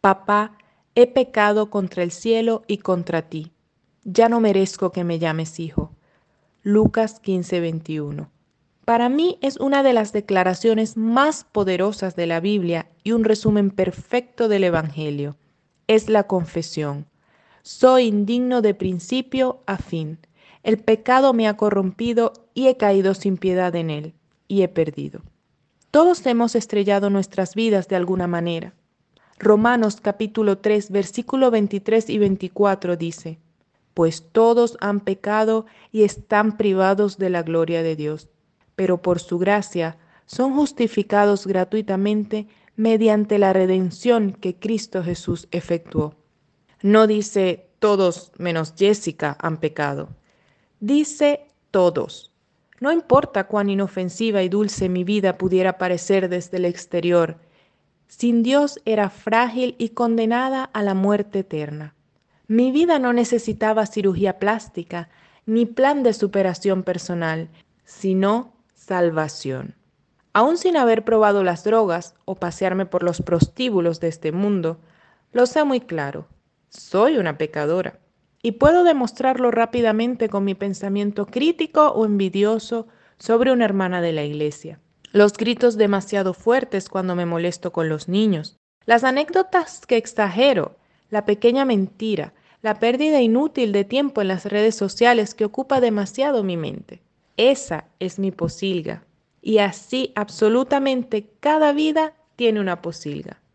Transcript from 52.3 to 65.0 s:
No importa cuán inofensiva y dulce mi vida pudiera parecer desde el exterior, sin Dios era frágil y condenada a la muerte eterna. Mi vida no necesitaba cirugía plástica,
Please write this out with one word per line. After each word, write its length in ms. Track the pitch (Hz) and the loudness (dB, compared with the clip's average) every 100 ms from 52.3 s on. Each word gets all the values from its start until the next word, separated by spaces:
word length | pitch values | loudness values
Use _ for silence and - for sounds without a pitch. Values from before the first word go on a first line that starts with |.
| _ _ _ _ _ | _ _ _ _ _
No 100 | 269 | -2
importa 580 | 339 - 262 285 202 190 | -2 4 2 4 -4 -2
cuán 200 | 208 202 | -2 -2
inofensiva 760 | 196 196 190 180 170 226 202 | -2 -4 -4 -8 -4 -2 0
y 60 | 185 | 0
dulce 400 | 202 208 - 185 | 0 -2 -2 -4
mi 160 | 180 | -2
vida 320 | 180 208 190 180 | -2 0 0 0
pudiera 400 | 180 185 185 185 | 0 2 2 0
parecer 540 | 180 175 - 196 185 | -2 -4 0 0 0
desde 260 | 180 175 180 | -4 -6 -4
el 80 | |
exterior, 720 | 180 175 - 175 170 175 165 160 _ _ _ _ _ _ _ | -2 -4 -6 -4 2 2 2 -4 _ _ _ _ _ _ _
sin 360 | - 240 233 | -4 0 2
Dios 380 | 233 277 294 - - | 2 2 0 -2 -2
era 240 | 214 202 | 0 -2
frágil 640 | - - 226 247 226 247 247 | -4 -2 0 0 -2 -4 -4
y 140 | 233 | -8
condenada 760 | 233 240 226 220 240 262 262 | -2 0 0 0 0 -2 -4
a 180 | 262 214 | -6 -4
la 120 | 202 | -2
muerte 460 | 190 196 208 208 196 | 0 2 0 -2 -6
eterna. 540 | 190 156 147 147 151 _ _ _ _ _ _ | -6 -8 -8 -10 -14 _ _ _ _ _ _
Mi 220 | 220 254 | 2 2
vida 280 | 269 349 311 | 2 2 2
no 140 | 247 | 2
necesitaba 720 | 240 233 240 226 214 214 220 | 2 2 0 -2 -2 0 0
cirugía 540 | 214 - 196 175 196 185 | 0 0 -2 0 -2 -2
plástica, 720 | 196 220 - - 170 175 | -2 -2 -6 -14 -10 -12